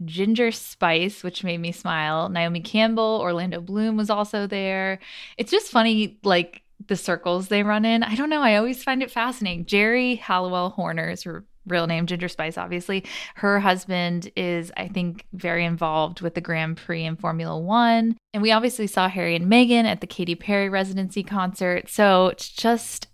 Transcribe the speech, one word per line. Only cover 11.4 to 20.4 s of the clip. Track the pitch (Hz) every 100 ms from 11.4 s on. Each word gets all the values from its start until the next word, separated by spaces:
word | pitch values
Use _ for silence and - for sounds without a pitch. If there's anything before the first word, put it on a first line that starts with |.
| 202 - -
real | 175 170
name, | 165 170
Ginger | 175 180
Spice, | - 160 165
obviously. | 175 175 175 190 190 - -
Her | - 202 202
husband | 196 185 190 180 175 175 170
is, | - 180 170 170 -
I | 180
think, | 190 175 180 -
very | 185 180 170
involved | 170 165 160 156 156 175
with | 170
the | 170
Grand | 170 165 160 165
Prix | - 170
and | 160 165
Formula | 170 165 165 160
One. | 170 226 233 226 226 226 _
And | 208
we | 220
obviously | 220 247 233 202
saw | - 185
Harry | 185 170 170
and | 180
Meghan | 233 247 240
at | 220 185
the | 180
Katy | - 175
Perry | 170